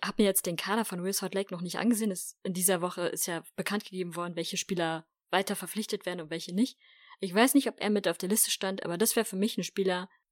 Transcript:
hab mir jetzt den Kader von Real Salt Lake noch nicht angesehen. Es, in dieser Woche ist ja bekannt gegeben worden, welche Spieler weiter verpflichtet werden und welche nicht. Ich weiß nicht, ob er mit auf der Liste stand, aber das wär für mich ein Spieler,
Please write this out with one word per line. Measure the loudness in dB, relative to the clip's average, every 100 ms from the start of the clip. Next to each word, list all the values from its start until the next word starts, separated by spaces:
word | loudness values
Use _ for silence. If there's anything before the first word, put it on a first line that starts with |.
hab | -2 4
mir |
jetzt | 4 4 0
den | -2
Kader | 0 0
von | 0 -2
Real | -2
Salt | -2 -2
Lake | -2 -4
noch | -6
nicht | -4 0
angesehen. | 2 2 0
Es, | -2 -8 -8
in | -4
dieser | 2 2 4
Woche | 0 -2 -4
ist | -2 -4
ja | -4 -6 -8
bekannt | -4 -4
gegeben | -4 -6 -6
worden, | -4 -6 -4
welche | -4 -4
Spieler | -2 -2 0 -2 -8 _ _
weiter | 0 0 -4
verpflichtet | -4 -6 -4 -4 -4
werden | -6
und | -6
welche | -8 -2
nicht. | 0 0 -2 _ _ -20 -8
Ich | 0
weiß | 4 6
nicht, | 6 4
ob | 0
er | 0
mit | 2 2
auf | 0
der | 0
Liste | 2 2
stand, | 0 -2 -4
aber | -4 0
das | 2
wär | 2
für | 0 0
mich | 0 0
ein |
Spieler, | -4 0 0 0 -4 _ _